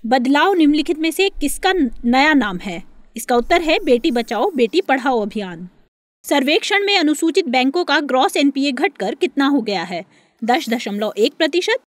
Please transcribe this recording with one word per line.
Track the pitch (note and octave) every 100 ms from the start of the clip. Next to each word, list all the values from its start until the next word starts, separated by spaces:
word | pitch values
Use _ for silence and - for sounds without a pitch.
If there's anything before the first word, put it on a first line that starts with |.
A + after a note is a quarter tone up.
| A3+
बदलाव | C4 B3+ C#4+ F4+
निम्नलिखित | F#4+ D4 D4+ D#4 D#4
में | D#4+
से | D4+ G4
किसका | - D4 - F#4
न-, | F#4+ C4 -
नया | A#3+ C4 D4
नाम | D4 G#3+ F3+
है? | G3+ E3+ - - - -
इसका | - A#3+
उत्तर | A#3+ F4
है | D#4+ F4+
बेटी | D#4+ A#3+ E4
बचाओ | A#3+ A3+ G#3+ G4
बेटी | D#4+ A3+ E4
पढ़ाओ | - C4 B3+ A#3+
अभियान। | G#3 G#3+ F#3 E3+ F3+ _ _ _ _ _
सर्वेक्षण | - C#4+ C#4 D#4+ - G4+ G4+
में | G4
अनुसूचित | D4+ D4+ E4 F4+ E4+
बैंकों | B3+ B3+ F4
का | F4 D4
ग्रॉस | C#4+ B3+ G4+ E4+
एनपीए | C#4+ C#4 C#4
घटकर | B3+ D4+ - G3
कितना | E4+ F4+ - C#4
हो | C#4+
गया | A3 F#3+
है? | F3 F3 E3+ _ _ _
दस | A3+ B3+ A#3
दशमलव | A#3+ - C#3+ G#3+ -
एक | A3+
प्रतिशत। | _ D#4+ F4 F4+ A#4+ _